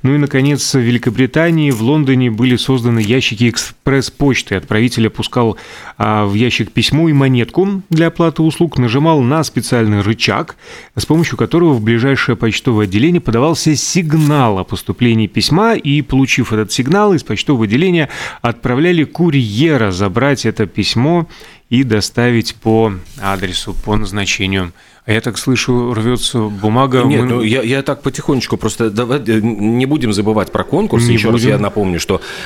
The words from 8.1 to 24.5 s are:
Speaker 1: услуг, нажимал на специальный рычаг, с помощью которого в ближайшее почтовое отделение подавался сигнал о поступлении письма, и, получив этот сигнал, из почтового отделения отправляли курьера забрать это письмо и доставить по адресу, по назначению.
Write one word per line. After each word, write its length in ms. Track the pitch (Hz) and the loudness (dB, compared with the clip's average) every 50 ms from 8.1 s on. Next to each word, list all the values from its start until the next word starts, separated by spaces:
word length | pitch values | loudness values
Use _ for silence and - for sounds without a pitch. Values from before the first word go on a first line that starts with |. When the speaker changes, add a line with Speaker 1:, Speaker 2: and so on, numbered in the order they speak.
| 165 - 170 165 147 - | 0 0 0 0 2 2
Speaker 1:
услуг, 360 | 160 160 147 - 175 160 - 131 | 0 0 2 2 -2 -2 0 0
нажимал 440 | 123 117 110 139 151 165 160 147 | 0 0 2 2 2 2 4 4
на 220 | 123 120 147 160 147 | 2 2 2 0 -2
специальный 580 | - - 127 107 - - 120 113 107 104 101 | -2 -4 -6 -4 -2 0 0 2 2 2 0
рычаг, 540 | 98 101 110 - - - 98 113 151 - - _ - - - - - - - | 2 0 -2 0 0 -2 0 -2 -4 -6 -10 _ -20 -20 -20 -20 -20 -14 -8
с 100 | 120 - | -8 -2
помощью 320 | - 151 165 165 - 131 - | 0 2 2 2 0 0 -2
которого 360 | 131 - - 170 175 165 139 | -2 0 2 2 4 4 2
в 80 | 113 | 2
ближайшее 540 | 107 110 117 113 120 139 135 120 - - 120 | 2 2 2 2 2 2 0 0 0 -2 -2
почтовое 500 | - 120 113 104 - - 127 113 107 107 | 0 0 -2 -2 -2 -2 0 0 2 0
отделение 360 | 92 92 107 127 170 175 170 | 0 0 0 2 2 2 0
подавался 540 | - - 110 117 135 165 165 - - 156 151 | 0 0 0 0 2 2 0 0 0 0 0
сигнал 840 | - - - - 170 165 151 147 160 151 143 151 143 131 113 101 92 | 0 -2 -2 -2 -2 0 0 2 2 2 2 4 2 2 2 2 0
о 40 | 90 | -2
поступлении 640 | - - - - - 95 - 123 120 113 110 110 - | -6 -6 -10 -6 -6 -4 0 2 2 4 2 0 0
письма, 480 | - - - - 143 180 214 233 226 | 0 0 0 2 2 2 2 2 0
и, 260 | - - 147 143 147 | 0 0 0 0 0
получив 500 | 143 - 135 131 135 127 - - 120 - | 0 0 2 2 2 2 2 -2 0 0
этот 200 | 113 107 107 92 | 0 -2 -2 -2
сигнал, 420 | - - 123 135 170 202 208 208 185 | -2 -4 0 0 2 2 4 2 2
из 100 | 151 - | 0 0
почтового 420 | - 110 - - - 147 117 113 | -4 -6 -6 -2 -2 0 0 2
отделения 440 | 101 107 135 180 190 175 170 147 - - - - - - - | 0 0 0 2 2 2 0 0 -2 -6 -10 -12 -12 -14 -6
отправляли 640 | - 117 113 - - 123 123 131 160 180 180 165 143 | -4 -4 -4 -4 -4 -2 0 2 2 2 2 2 0
курьера 880 | 135 - - 175 175 143 143 120 107 101 113 151 165 151 127 113 101 | -2 0 0 0 2 2 2 0 0 0 2 2 2 2 2 2 0
забрать 540 | 92 87 101 98 87 120 131 143 139 - - | 0 0 -2 -2 0 0 0 0 0 0 -2
это 200 | 113 101 - 110 | -4 -2 -2 -4
письмо 600 | 87 - - 98 - - 113 123 151 175 170 160 - - - - - - - _ - | -4 -2 -4 -2 -2 0 0 0 2 2 0 -2 -4 -8 -20 -20 -20 -20 -20 _ -2
и 140 | 117 127 139 | 0 0 2
доставить 720 | 120 110 104 98 - - - 120 123 120 113 107 - - | 2 0 -2 -2 -2 -2 0 0 2 2 0 0 -2 -8
по 360 | - - 113 110 110 113 110 98 90 87 - - - | -6 0 2 2 4 2 2 0 -4 -12 -16 -14 -8
адресу, 540 | 98 98 98 92 98 92 87 - - 110 95 - - | -4 -4 -4 -2 -4 -4 -6 -6 -6 -6 -6 -6 -4
по 100 | 110 104 | 0 0
назначению. 760 | 101 104 95 98 104 98 - - - 98 95 | 0 0 -2 -4 -4 -2 -2 -2 -2 -2 -2